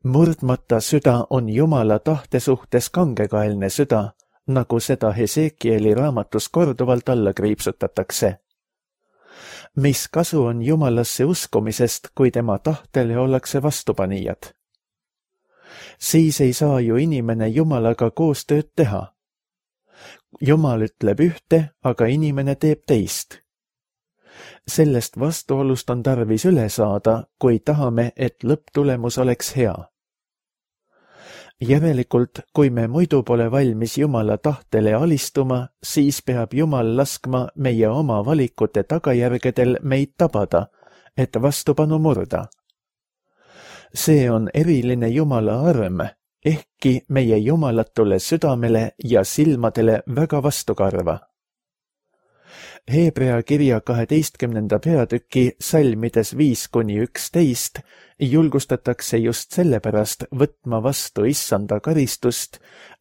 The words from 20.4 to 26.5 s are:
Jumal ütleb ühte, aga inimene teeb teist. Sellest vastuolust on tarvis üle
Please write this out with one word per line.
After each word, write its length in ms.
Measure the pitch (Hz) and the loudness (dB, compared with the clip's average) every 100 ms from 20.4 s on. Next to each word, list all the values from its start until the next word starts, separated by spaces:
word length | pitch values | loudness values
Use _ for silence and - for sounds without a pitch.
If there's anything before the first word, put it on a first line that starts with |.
Jumal 420 | 131 156 151 117 110 | 2 4 2 0 -2
ütleb 320 | _ 107 104 | _ 0 2
ühte, 400 | 170 - _ 165 151 _ | 2 0 _ 2 2 _
aga 220 | 131 120 117 | -4 0 2
inimene 440 | 143 156 139 139 139 | 2 0 0 -2 0
teeb 260 | 156 151 - | 0 0 0
teist. 500 | 123 95 - - - _ _ _ _ _ _ _ _ _ - - - - | 0 0 -6 -12 -20 _ _ _ _ _ _ _ _ _ -20 -20 -20 -6
Sellest 500 | - 156 123 - - | 2 2 2 -2 -4
vastuolust 680 | 143 165 - 135 135 127 - | -4 -4 -4 -2 0 -2 -4
on 120 | 123 | -4
tarvis 420 | 120 127 110 110 | -2 0 0 0
üle 200 | 185 | 2